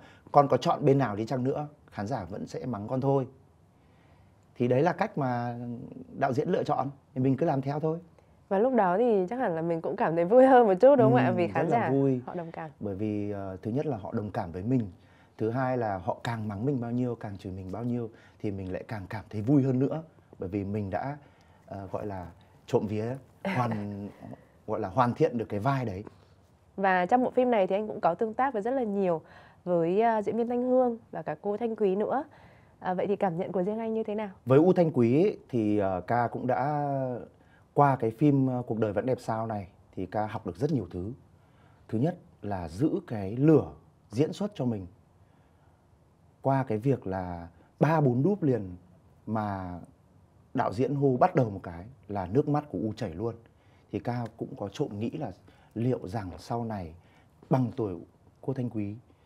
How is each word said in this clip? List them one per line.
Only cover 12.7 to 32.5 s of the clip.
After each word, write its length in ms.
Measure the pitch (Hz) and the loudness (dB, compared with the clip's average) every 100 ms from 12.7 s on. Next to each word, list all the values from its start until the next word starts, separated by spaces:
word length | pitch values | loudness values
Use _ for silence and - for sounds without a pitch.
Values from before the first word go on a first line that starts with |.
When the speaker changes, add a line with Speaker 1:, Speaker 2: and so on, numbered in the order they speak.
| - | -8
Speaker 1:
Bởi 140 | 101 | -8
vì, 360 | 95 107 104 101 | -4 -2 -2 -4
ờ, 260 | 101 98 95 | -6 -8 -8
thứ 80 | 110 | -4
nhất 160 | 127 156 | -2 -2
là 100 | 113 | -4
họ 160 | 87 | -4
đồng 160 | 113 104 | -6 -4
cảm 220 | 117 90 | -6 -6
với 100 | 87 | -6
mình. 240 | 107 131 101 - - - _ - | 0 0 0 -8 -20 -20 _ -4
Thứ 120 | 113 | -2
hai 280 | 127 127 127 | 0 -2 -2
là 180 | 110 95 | -2 -2
họ 180 | 113 - | -4 -4
càng 240 | 117 113 107 | -6 -6 -6
mắng 180 | 98 131 | -4 -2
mình 140 | 135 | -2
bao 100 | 117 | -2
nhiêu, 240 | 123 123 | -2 -2
càng 220 | 113 113 98 | -4 -8 -10
chửi 140 | 98 | -10
mình 200 | 92 92 | -10 -10
bao 120 | 98 | -6
nhiêu 260 | 120 120 113 - - - | -4 -4 -6 -12 -20 -8
thì 80 | 107 | -6
mình 220 | 98 92 | -6 -6
lại 120 | 90 - | -8 -8
càng 180 | 107 92 | -10 -10
cảm 140 | 95 - | -10 -8
thấy 120 | 107 | -4
vui 200 | 107 147 | 2 4
hơn 160 | 131 127 | 4 2
nữa. 240 | 139 156 - - _ - | 0 -2 -8 -20 _ -12
Bởi 100 | 95 | -6
vì 160 | 101 | -4
mình 260 | 98 107 98 | -2 -4 -4
đã, 260 | 98 135 147 - _ _ _ - | -4 -6 -8 -14 _ _ _ -16
ờ, 220 | 98 95 | -14 -8
gọi 140 | - 107 | -8 -8
là, 200 | 95 85 - - - - | -8 -12 -16 -20 -20 0
trộm 200 | 117 98 | 0 0
vía, 180 | 107 113 135 - _ | -2 -4 -6 -12 _
hoàn-, 640 | 196 185 120 110 104 101 101 - - - | -4 -2 0 -2 -6 -8 -10 -12 -18 -18
Speaker 2:
<laughs> 300 | - _ - | -20 _ -8
Speaker 1:
gọi 140 | 104 | -4
là, 80 | 98 | -2
hoàn 260 | 92 123 | 2 2
thiện 240 | 113 160 117 | 2 0 0
được 80 | 104 | -6
cái 120 | 104 | -4
vai 240 | 120 135 | -2 -2
đấy. 200 | 113 92 - - _ _ _ _ _ - | -4 -8 -12 -18 _ _ _ _ _ -2
Speaker 2:
Và 300 | 190 185 180 | 2 2 4
trong 180 | 254 | 2
bộ 60 | 247 | 2
phim 200 | - 254 | 2 2
này 160 | 226 185 | 4 2
thì 80 | 196 | 0
anh 120 | 214 | -2
cũng 120 | 214 | 0
có 140 | 170 | 0
tương 200 | 175 220 | 0 -2
tác 180 | 214 269 | 0 -2
với 100 | 226 | -2
rất 80 | 214 | -2
là 120 | 269 | -2
nhiều 380 | 220 202 185 160 - - - - | -2 0 0 0 -4 -20 -20 -12
với, 360 | 175 175 165 196 | -2 2 2 2
ờ, 220 | 233 220 | 2 2
diễn 140 | 202 220 | 0 -2
viên 120 | 233 | -2
Thanh 140 | 247 | -2
Hương 360 | 254 254 247 226 - | 2 4 2 0 -10
và 120 | 170 | -10
cả 120 | 156 151 | -8 -6
cô 140 | 202 208 | -6 -4
Thanh 200 | 233 220 | -4 0
Quý 200 | 202 190 | 0 2
nữa. 280 | 214 247 - - - | 0 -2 -4 -12 -20